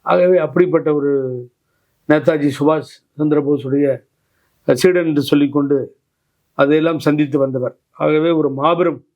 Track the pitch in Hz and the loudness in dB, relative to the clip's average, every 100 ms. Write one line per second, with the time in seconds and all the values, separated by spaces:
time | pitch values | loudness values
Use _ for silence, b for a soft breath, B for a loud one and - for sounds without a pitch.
0 | - 180 180 180 156 135 180 160 147 147 | 0 2 4 2 0 0 2 2 0 -2
1 | 143 139 131 127 123 _ _ _ _ _ | 0 -2 -4 -8 -12 _ _ _ _ _
2 | - 151 127 160 147 131 143 156 131 - | 0 0 2 0 -2 0 0 0 -4 -18
3 | _ - 151 151 139 147 131 139 143 123 | _ -6 -2 -2 0 -4 -2 -2 0 -2
4 | _ _ _ _ _ _ - 127 185 180 | _ _ _ _ _ _ -2 2 2 2
5 | 165 147 131 143 143 143 139 139 120 _ | 0 -2 0 0 2 0 0 -2 -4 _
6 | _ _ _ _ _ - 139 156 160 160 | _ _ _ _ _ -2 2 2 0 -2
7 | 156 151 147 143 135 131 123 - _ _ | -2 0 0 0 -2 -2 -6 -10 _ _
8 | 151 156 165 165 147 135 147 170 180 - | 0 0 0 0 0 -2 -2 0 -2 -2
9 | _ | _